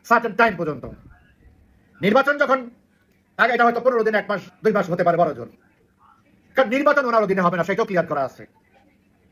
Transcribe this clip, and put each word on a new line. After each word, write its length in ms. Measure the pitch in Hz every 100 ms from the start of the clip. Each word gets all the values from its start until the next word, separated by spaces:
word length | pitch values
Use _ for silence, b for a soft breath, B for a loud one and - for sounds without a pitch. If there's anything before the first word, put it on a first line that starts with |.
সার্টেন 300 | - 233 226 202
টাইম 200 | 233 175
পর্যন্ত। 300 | 160 131 117 - - - _ _ - _ _ _ _ - 196
নির্বাচন 300 | 254 277 294
যখন 160 | 277 262 240 - _ _ _ _ _ -
আগে, 120 | 233 240
এটা 100 | 240
হয়তো 160 | 233 247
পনেরো 180 | 240 220
দিন, 80 | 214
এক 60 | -
মাস, 120 | 196 - -
দুই 100 | 220 202
মাস 80 | 165
হতে 100 | 175 170
পারে 100 | 165
বড় 100 | 160 120
জোর, 120 | 113 - _ _ _ _ _ _ _ _ _ -
কারণ 140 | 220 269
নির্বাচন 280 | 294 285 254
ওনার 160 | 226 196
অধীনে 160 | 190 175
হবে 120 | 175
না, 40 | 165
সেটাও 200 | 190 -
ক্লিয়ার 180 | 175 156
করা 120 | 143 131
আছে। 140 | - 107 _ _ _ _ _ _ _ _